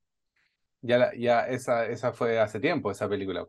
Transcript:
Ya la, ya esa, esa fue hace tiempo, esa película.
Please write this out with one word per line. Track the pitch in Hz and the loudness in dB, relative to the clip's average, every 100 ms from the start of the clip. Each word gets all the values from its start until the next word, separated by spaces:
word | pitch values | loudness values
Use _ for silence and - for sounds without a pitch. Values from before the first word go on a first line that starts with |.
| _ _ _ _ _ _ _ _ | _ _ _ _ _ _ _ _
Ya | 120 123 | 2 4
la, | 123 117 | 4 2
ya | 117 117 - | 2 2 2
esa, | 131 131 117 110 | -2 -2 0 -2
esa | 117 123 | -4 -4
fue | - 120 113 | -2 0 2
hace | 107 107 | 0 0
tiempo, | 147 165 107 | 0 0 -2
esa | 98 104 | -4 -4
película. | 98 95 87 | -4 -4 -6